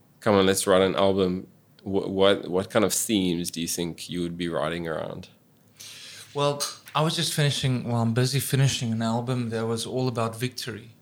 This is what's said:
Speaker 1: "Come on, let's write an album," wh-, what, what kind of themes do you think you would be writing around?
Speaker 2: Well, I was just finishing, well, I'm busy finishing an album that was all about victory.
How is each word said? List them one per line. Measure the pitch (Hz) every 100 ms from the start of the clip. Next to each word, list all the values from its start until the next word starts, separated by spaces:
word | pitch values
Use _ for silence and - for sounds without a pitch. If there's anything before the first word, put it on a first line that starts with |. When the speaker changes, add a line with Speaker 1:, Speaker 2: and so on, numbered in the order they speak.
| _ _
Speaker 1:
"Come | 113 101
on, | 95
let's | 95 -
write | 92
an | 95 82
album," | 98 98 92 92 - - _ _
wh-, | 101 95 95
what, | 95 98 101 76
what | 90 98
kind | 98
of | 95
themes | - - 107 92 85 87
do | 82
you | 82
think | - 87 80 -
you | 87
would | 85 85
be | 87
writing | 80 76 85 82
around? | 78 85 - 92 _ _ _ _ - - - - - -
Speaker 2:
Well, | 143 143 143 - - -
I | 147
was | 156 160
just | 156
finishing, | - 143 139 135 123 117
well, | 117
I'm | 113
busy | 113 127 135
finishing | - 135 135 - 117
an | 113
album | 113 117 120 127 117
that | 113 113
was | 113 113
all | 127 127
about | 120 113 110
victory. | 123 - - 107 - -